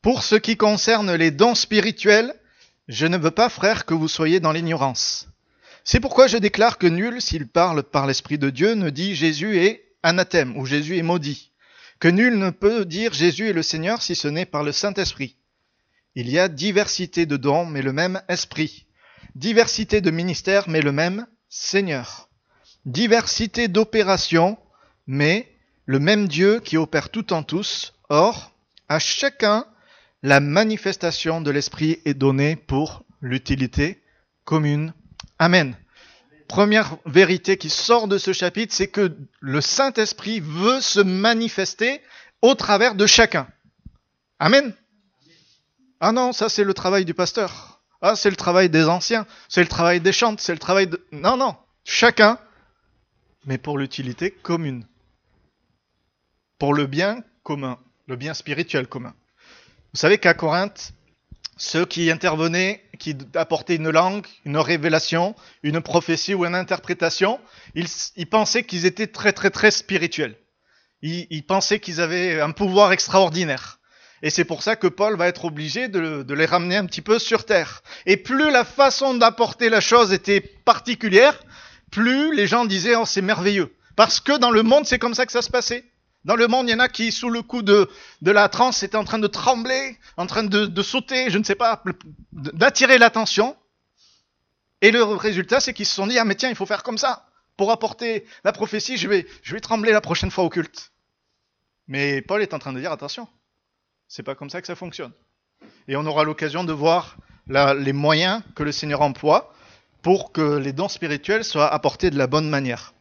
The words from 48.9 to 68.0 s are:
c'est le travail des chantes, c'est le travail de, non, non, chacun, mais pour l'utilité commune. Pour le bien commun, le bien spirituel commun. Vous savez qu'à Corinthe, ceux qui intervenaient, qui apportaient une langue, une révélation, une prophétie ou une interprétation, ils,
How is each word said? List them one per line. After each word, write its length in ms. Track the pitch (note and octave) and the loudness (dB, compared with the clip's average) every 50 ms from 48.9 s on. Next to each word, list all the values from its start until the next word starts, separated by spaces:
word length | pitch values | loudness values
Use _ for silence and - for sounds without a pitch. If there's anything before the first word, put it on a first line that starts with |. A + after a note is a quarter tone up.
| E3+ F3+ - - A3+ A3+ G#3+ _ - - - _ | 2 0 -2 -2 -2 -2 -4 _ -16 -20 -18 _
c'est 140 | - F3+ | 0 0
le 60 | F3 D#3+ | 0 0
travail 320 | - - E3+ E3+ F3 F3 | 0 0 2 2 2 4
des 120 | E3 G3 | 2 0
chantes, 280 | - - A#3+ A3+ G#3+ G3+ | 2 2 0 0 0 -2
c'est 120 | - - | -6 -6
le 60 | E3+ D3+ | -6 -6
travail 280 | - - F#3 G3 G3 | -2 0 2 2 2
de, 180 | F3+ D#3+ F3+ _ _ | 0 -2 -10 _ _
non, 240 | - D3 C#3+ G#3 B3+ | -14 -2 0 0 0
non, 200 | B3+ C4+ A#3+ D3+ _ _ _ _ _ _ | 2 0 -2 -4 _ _ _ _ _ _
chacun, 540 | - - - A3+ A#3+ A#3 - G#3+ G#3 A#3+ B3 - _ _ _ _ _ _ _ _ _ _ _ _ _ _ _ _ _ _ _ _ | -6 0 4 4 4 6 6 6 6 6 2 -8 _ _ _ _ _ _ _ _ _ _ _ _ _ _ _ _ _ _ _ _
mais 140 | C#3 C3+ C3 | -8 -8 -8
pour 180 | C3+ D3+ D3 | -6 -6 -4
l'utilité 540 | C#3 C#3 C3+ - - C#3 B2+ A#2+ - E3+ F#3 | -4 -6 -6 -8 -10 -10 -10 -8 -6 -6 -8
commune. 560 | - _ _ - F3 E3+ E3 C#3+ C3 A#2+ A2+ _ _ _ _ _ _ _ _ _ _ _ _ _ _ _ _ _ _ _ _ _ _ _ _ _ _ _ _ _ _ _ _ _ _ _ | -8 _ _ -4 -4 -2 -2 -6 -8 -10 -14 _ _ _ _ _ _ _ _ _ _ _ _ _ _ _ _ _ _ _ _ _ _ _ _ _ _ _ _ _ _ _ _ _ _ _
Pour 140 | C#3 C#3 | 0 0
le 140 | C#3+ D3 C#3+ | 2 0 0
bien 360 | C3+ C3+ D3+ F3 G3+ A3 B3+ A3+ _ _ _ | -2 -2 -2 -2 -2 -4 -6 -12 _ _ _
commun, 360 | _ - D3+ C#3+ C3+ C3 B2 _ _ _ _ _ _ | _ -10 -8 -8 -8 -10 -10 _ _ _ _ _ _
le 100 | - C3 | -12 -12
bien 160 | B2 C3+ D#3 | -10 -10 -10
spirituel 540 | D#3 - - D3+ C#3+ D3 E3+ - - D3 C3 | -10 -10 -10 -8 -8 -8 -6 -4 -4 -6 -6
commun. 280 | - - C3 B2 A#2+ - _ _ _ _ _ _ - - - _ _ _ _ _ _ | -6 -12 -14 -14 -14 -18 _ _ _ _ _ _ -20 -20 -20 _ _ _ _ _ _
Vous 60 | - - | -8 0
savez 180 | - D#3+ G3+ G#3 | 2 2 2 4
qu'à 160 | - F3 E3 | 4 2 2
Corinthe, 580 | - E3+ D#3 D3 F3 F#3+ G3+ G3+ - - - - _ _ _ _ _ _ _ - _ - - _ | 2 0 -2 0 0 -2 -4 -8 -14 -20 -20 -20 _ _ _ _ _ _ _ -20 _ -20 -20 _
ceux 300 | - - - - D#3+ F3+ | -12 -12 -6 -2 -2 -2
qui 240 | F3 - E3+ E3+ E3 | -2 -4 -2 0 0
intervenaient, 760 | D#3+ D#3+ - F#3 D#3 D#3 D#3+ D#3+ E3 F3 F#3 F#3+ G#3+ - _ _ - - | 0 0 0 -2 0 0 -2 -2 0 0 -2 -2 -4 -6 _ _ -20 -12
qui 180 | - D#3+ D3+ C3 C3+ - - | -10 -10 -10 -10 -12 -6 -4
apportaient 420 | - - D#3 E3 - - - F3+ | -4 -2 -2 -4 -6 -2 -4 -4
une 120 | D#3+ D#3 D#3+ | -2 -2 2
langue, 380 | D#3 D#3+ F3 F#3 G3 G#3+ F#3 - - _ _ | 2 2 2 2 -2 -6 -10 -14 -20 _ _
une 140 | D3 C#3+ D#3 | -4 -2 -2
révélation, 760 | D#3 - F3 D#3+ D3 E3 D#3+ D#3 - - E3 E3 F3 G3+ A3+ _ - - _ _ | 0 0 0 0 0 0 0 0 0 0 -2 -2 -2 -2 -4 _ -20 -20 _ _
une 180 | - D3 D3+ E3 | -6 -4 -4 -4
prophétie 540 | D#3+ - - E3+ E3+ - E3 D#3+ - - G3+ | -4 0 0 0 0 0 -4 -4 -2 -4 -2
ou 100 | F#3 F3 | -2 -2
une 100 | E3+ F3 | -2 -2
interprétation, 840 | F#3 F#3 - F#3+ - - - F3+ F3+ E3+ E3 - - F#3+ G3+ A#3+ - - _ _ - - - - | -6 -4 -4 -6 -6 -6 -10 -6 -2 -2 -4 0 0 0 0 -2 -4 -8 _ _ -20 -20 -12 -8
ils, 120 | D3+ F3 E3+ - - | -8 -8 -8 -8 -10